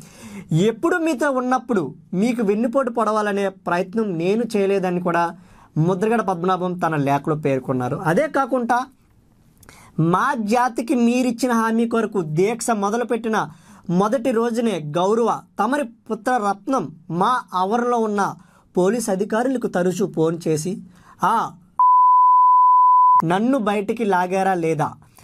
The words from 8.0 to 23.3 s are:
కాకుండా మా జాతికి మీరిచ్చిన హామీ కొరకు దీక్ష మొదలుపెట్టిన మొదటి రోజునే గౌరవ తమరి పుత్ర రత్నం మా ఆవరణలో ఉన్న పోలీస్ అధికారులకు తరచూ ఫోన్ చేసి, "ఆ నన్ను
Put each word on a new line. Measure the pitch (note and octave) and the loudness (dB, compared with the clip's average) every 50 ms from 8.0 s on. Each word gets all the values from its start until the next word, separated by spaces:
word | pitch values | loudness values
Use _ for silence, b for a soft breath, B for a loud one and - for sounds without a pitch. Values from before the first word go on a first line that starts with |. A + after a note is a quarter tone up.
| - D#3 F3 G#3 D4+ | -2 0 0 2 0
కాకుండా | D4+ - C#4+ C#4 A#3 C4+ B3+ A#3+ A#3 B3 A#3+ C4 - _ _ _ _ _ _ _ _ _ _ _ _ _ _ B B B B B B B - | 0 0 -2 -2 0 -2 -4 0 0 0 -2 -2 -6 _ _ _ _ _ _ _ _ _ _ _ _ _ _ B B B B B B B 0
మా | D#3+ E3 F3 F#3 A3+ C4 D4 | 0 2 2 2 0 -2 -2
జాతికి | A#3 G#3+ G3+ A3 A#3+ A#3+ B3+ A#3+ - A#3+ A#3 D4+ | -4 -2 0 0 0 0 0 -2 -6 -4 -2 0
మీరిచ్చిన | B3 A#3 A#3 A#3+ B3+ C4 B3+ A#3 A#3 C4+ B3 | 2 2 2 2 2 0 -2 -2 -2 -2 0
హామీ | A#3 A3+ A3+ A3+ A3+ A3+ A#3 | 0 0 0 0 0 0 0
కొరకు | A#3 A#3 A3+ A3+ G#3 G#3+ G3+ | 0 0 -2 -2 -2 -2 -4
దీక్ష | E3+ D#3 D3+ D#3+ F#3+ G#3+ A#3+ A#3 - - | -4 -2 0 0 0 0 0 -4 -2 -4
మొదలుపెట్టిన | A#3 G#3 G3 G3+ G#3 A#3+ B3 A#3+ B3 A3+ A#3 A3+ A3 G3 D#3 D3+ B B B B B B B - | -2 -2 -2 -2 -2 -2 -2 -2 -4 -4 -2 -2 -2 -2 -4 -6 B B B B B B B -2
మొదటి | E3+ F3+ G3+ G#3+ A3+ C#4 A#3 C4 | 0 2 2 2 0 0 -2 0
రోజునే | A3+ A3+ A#3 A#3+ A3+ A#3 A#3 A3+ G3 E3 | 0 0 0 0 -2 -2 -2 -2 -2 -2
గౌరవ | D3+ D3 D3 F3 F3+ G3 A3 A3+ A#3 G#3+ E3+ C#3 - _ _ - | -6 -4 -2 -2 0 0 2 0 0 0 -2 -4 -8 _ _ -4
తమరి | G3+ A3+ C#4 D4+ C#4+ | -2 -2 0 -2 -4
పుత్ర | A3+ - _ _ - A3 A3 - C4 B3+ B3 G#3 G3+ | -6 -10 _ _ -10 -10 -6 -2 -2 -2 0 0 -2
రత్నం | G3 G3 - D#4 C4+ B3+ E3+ - - - _ - | -4 -4 -4 -4 -2 -2 -4 -6 -12 -18 _ -8
మా | - E3 F#3+ A#3 B3+ B3 - - - | -4 -2 0 0 0 -2 -4 -6 -4
ఆవరణలో | F3+ F#3 F#3+ A3 A#3 A#3+ B3 B3 | -4 -2 0 -2 -2 0 0 0
ఉన్న | A#3 A3+ G#3+ G#3 G3+ F#3+ D#3+ - B B B B B B B _ | 0 -2 -2 -2 -2 -2 -2 -4 B B B B B B B _
పోలీస్ | F3+ F3+ F#3+ A#3 B3 A#3 A#3 | 0 0 2 0 0 -2 -4
అధికారులకు | F#3+ F#3 - - A3 G#3+ A#3+ C4+ C4+ A#3+ - | -2 -2 -2 -2 -2 -2 0 0 -2 -2 -4
తరచూ | G3+ - F#3 F3 F#3 F3+ F3+ G3+ E3 | -4 -2 0 0 0 0 -2 -4 -4
ఫోన్ | D3+ E3 D#3+ E3 E3+ E3 - | 0 0 0 0 0 -2 -2
చేసి, | E3 D#3 D3+ D#3 F3+ G3 - - B B B B B B B - | -2 -2 -2 -2 -6 -8 -8 -12 B B B B B B B 0
"ఆ | F#3 A3+ A3 F3+ C#3+ - - _ _ _ - B5 B5 B5 B5 B5 B5 B5 B5 B5 B5 B5 B5 B5 B5 B5 B5 B5 B5 B5 B5 B5 B5 B5+ B5 B5 B5 B5 B5 B5 | 0 0 0 -2 -4 -8 -16 _ _ _ 2 4 4 6 6 6 6 6 6 6 6 6 6 6 6 6 6 6 6 6 6 6 6 6 6 6 6 6 4 4
నన్ను | E3 | 2